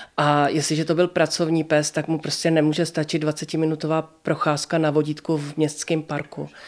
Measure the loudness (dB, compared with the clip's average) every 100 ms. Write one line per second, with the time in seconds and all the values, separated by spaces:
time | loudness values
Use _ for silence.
0 | -8 0 2 4 4 2 0 0 2 2
1 | 2 2 0 0 0 0 2 2 2 -2
2 | -2 -2 -4 -2 2 4 4 2 0 -2
3 | -2 -2 -2 -4 -4 -2 0 -2 -2 -2
4 | -2 _ -4 0 0 -2 0 0 2 2
5 | 0 -2 -4 -4 -4 -2 -2 -2 -4 -4
6 | -4 -8 -8 -12 -12 -14